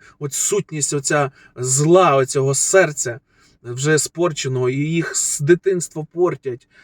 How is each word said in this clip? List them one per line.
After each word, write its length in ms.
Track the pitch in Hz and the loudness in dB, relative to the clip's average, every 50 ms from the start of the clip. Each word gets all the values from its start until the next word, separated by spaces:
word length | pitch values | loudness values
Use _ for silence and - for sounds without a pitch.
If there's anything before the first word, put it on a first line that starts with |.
| _ - - - | _ -14 -16 -12
от 140 | 147 143 - | -10 -8 -6
сутність 600 | - - - 196 208 - - 156 151 139 - - | -4 -4 -2 -2 -2 -4 -4 -6 -6 -4 -4 -4
оця 380 | 143 139 - 160 147 143 135 - _ - - - | -4 -2 0 0 0 0 -2 -6 _ -20 -20 -12
зла, 600 | - 123 127 117 135 147 160 170 185 185 165 139 | -8 -4 -2 0 2 4 6 6 6 6 6 4
оцього 400 | 135 135 127 - 143 135 135 139 | 2 2 0 0 -2 0 0 0
серця 640 | 135 - - - 190 185 160 147 - - 127 117 - _ _ _ _ _ _ _ _ - | 0 0 2 4 4 4 4 0 -6 -6 -8 -8 -10 _ _ _ _ _ _ _ _ -14
вже 360 | 120 120 127 135 151 156 147 | -12 -8 -4 0 2 2 2
спорченого, 680 | - - - 160 175 175 151 - - 135 127 127 127 123 | 0 -2 -2 -2 -2 -2 -2 -2 -6 -4 -2 -2 0 0
і 60 | 131 | 0
їх 400 | 135 147 156 165 165 160 - - | -2 -2 -2 -2 -2 -2 -2 -4
з 240 | - - - - - | -4 -4 -4 -4 -2
дитинства 680 | 147 143 175 175 - 190 190 180 160 - - 160 156 - - | 4 4 4 4 4 -2 -2 -2 -4 -6 -8 -10 -12 -8 -4
портять, 540 | 170 180 175 151 135 - 135 123 123 _ _ _ _ | 0 0 0 0 -2 -8 -10 -10 -10 _ _ _ _